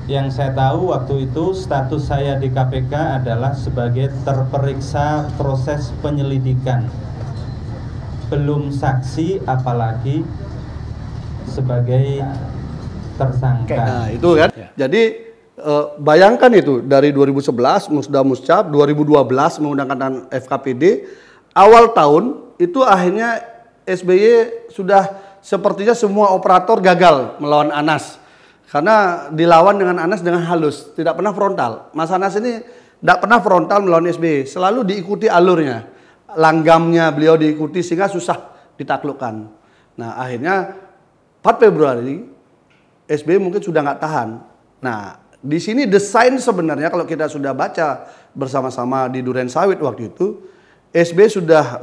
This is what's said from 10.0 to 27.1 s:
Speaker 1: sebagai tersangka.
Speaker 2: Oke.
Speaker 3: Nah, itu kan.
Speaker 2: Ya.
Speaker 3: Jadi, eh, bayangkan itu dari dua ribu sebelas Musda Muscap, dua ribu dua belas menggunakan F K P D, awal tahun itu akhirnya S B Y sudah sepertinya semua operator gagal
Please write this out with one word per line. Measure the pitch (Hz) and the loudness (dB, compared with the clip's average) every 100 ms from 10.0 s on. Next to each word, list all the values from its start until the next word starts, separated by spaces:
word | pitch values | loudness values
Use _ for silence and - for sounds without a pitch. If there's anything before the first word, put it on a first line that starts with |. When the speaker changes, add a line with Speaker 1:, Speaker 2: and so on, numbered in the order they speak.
| 127 156 - - - - - - - - - - - - - | -4 -4 -6 -10 -12 -12 -12 -12 -12 -12 -12 -12 -12 -12 -10
Speaker 1:
sebagai | - 127 123 120 127 139 139 139 135 - - - - - - - - | -6 -4 -2 0 0 0 -2 -6 -8 -10 -10 -10 -12 -12 -12 -12 -4
tersangka. | 131 131 131 127 120 120 | -4 -2 -2 -2 -2 -4
Speaker 2:
Oke. | 110 | -2
Speaker 3:
Nah, | 123 113 | -4 -4
itu | 117 170 160 | 0 2 4
kan. | 180 | 4
Speaker 2:
Ya. | - 95 - | 0 -18 -6
Speaker 3:
Jadi, | 135 196 226 220 - - _ - | -2 2 2 0 -16 -20 _ -12
eh, | 151 147 147 - | -2 -2 -2 -4
bayangkan | 143 156 190 247 254 | 4 8 6 8 6
itu | 220 143 127 | 6 4 0
dari | 131 139 147 139 | 4 4 4 4
dua | 139 | 2
ribu | 139 | 2
sebelas | 139 120 123 196 196 | -2 0 2 2 0
Musda | 151 135 139 135 | -4 0 0 2
Muscap, | 127 - 175 185 | 0 2 2 2
dua | 147 | 2
ribu | 143 147 147 | 2 2 4
dua | 147 | 4
belas | 123 131 156 160 | 4 2 0 0
menggunakan | 147 143 135 135 135 127 - | -4 -4 -4 -4 -4 -6 -8
F | 135 - | -10 -6
K | 135 | -6
P | 135 123 | -4 0
D, | 165 233 - - - _ _ - | 2 2 -4 -20 -20 _ _ 6
awal | 202 233 226 - | 8 10 8 4
tahun | 147 151 240 294 - _ | 4 4 2 -8 -14 _
itu | 175 269 | -2 2
akhirnya | 254 190 180 202 233 226 - - _ _ - | 2 4 2 0 -2 -4 -8 -20 _ _ -8
S | 180 | -6
B | 180 185 | 2 4
Y | 214 233 233 - - | 6 4 2 -6 -14
sudah | - 185 196 190 - - - | -10 2 2 2 -8 -18 -20
sepertinya | - 196 202 180 208 240 | -6 -2 -2 0 0 2
semua | 202 202 202 185 | 0 2 2 2
operator | 196 180 180 226 | 4 2 4 2
gagal | 185 175 175 | 4 6 6